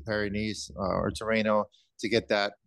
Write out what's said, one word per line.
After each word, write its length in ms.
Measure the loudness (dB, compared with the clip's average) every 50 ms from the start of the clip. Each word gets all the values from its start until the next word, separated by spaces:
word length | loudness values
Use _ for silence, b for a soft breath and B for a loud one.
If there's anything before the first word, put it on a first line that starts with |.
| -6
Paris-Nice, 640 | -4 -2 -2 -2 -2 -2 -2 -2 -4 -4 -6 -8 -10 -8 -4
uh, 40 | -2
or 280 | 0 0 0 0 -2
Tirreno 540 | -2 -2 -2 0 2 2 4 4 2 2 2 0 b b b b _ -8
to 100 | -4 0
get 200 | 2 0 2 2
that 240 | 2 2 2 0 -2 -8 _